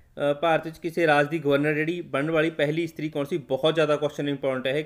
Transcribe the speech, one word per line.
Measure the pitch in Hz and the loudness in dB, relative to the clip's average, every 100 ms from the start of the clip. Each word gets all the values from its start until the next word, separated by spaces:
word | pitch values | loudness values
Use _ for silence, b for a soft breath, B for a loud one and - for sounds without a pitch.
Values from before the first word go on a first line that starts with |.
| B - 143 | B -4 -2
ਅ, | |
ਭਾਰਤ | 143 170 156 | 2 2 2
ਵਿੱਚ | 160 160 | 0 -8
ਕਿਸੇ | 170 160 165 | -6 0 4
ਰਾਜ | 147 147 | 4 2
ਦੀ | 165 | 0
ਗਵਰਨਰ | 139 143 151 | 2 2 2
ਜਿਹੜੀ | 147 156 175 | 0 -2 -4
ਬਣਨ | 151 131 151 | -4 -4 0
ਵਾਲੀ | 165 160 | 2 0
ਪਹਿਲੀ | 160 147 156 | 0 0 0
ਇਸਤਰੀ | 165 - 151 | -4 -6 -6
ਕੌਣ | 151 | -4
ਸੀ? | 139 175 | -4 -4
ਬਹੁਤ | 127 135 156 | -2 0 2
ਜ਼ਿਆਦਾ | 165 151 147 | 2 2 2
ਕੁਐਸਚਨ | 147 147 143 | 0 -2 -4
ਇੰਪੋਰਟੈਂਟ | 139 139 131 127 | -2 -2 -2 -2
ਹੈ | |
ਇਹ, | 143 | -2